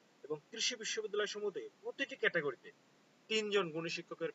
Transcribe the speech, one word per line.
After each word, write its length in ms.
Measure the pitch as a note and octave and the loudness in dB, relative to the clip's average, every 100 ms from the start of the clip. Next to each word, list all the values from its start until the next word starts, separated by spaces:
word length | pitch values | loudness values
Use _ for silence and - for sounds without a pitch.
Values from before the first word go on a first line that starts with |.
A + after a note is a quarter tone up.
| _ _ | _ _
এবং 180 | - D3+ - | -6 -6 -6
কৃষি 260 | A3 - A#3+ | -2 0 0
বিশ্ববিদ্যালয় 500 | G#3+ A3+ G#3+ G#3 G3+ | -2 -2 0 0 0
সমূহ 240 | G#3 G#3 | 0 -2
থেকে 180 | D#3 A2+ - | -2 -6 -8
প্রতিটি 360 | A3 A#3+ C#4 C4+ | -6 -2 -2 2
ক্যাটাগরিতে 540 | G#3 E3+ D3 A#2+ - - _ _ _ _ - | 2 4 2 -2 -6 -20 _ _ _ _ -2
তিনজন 420 | A3 G#3 G3+ F3 | 0 4 4 2
গুণী 180 | D#3 E3 | 0 -2
শিক্ষকের 440 | E3+ - E3 D#3+ | -4 -6 -4 -4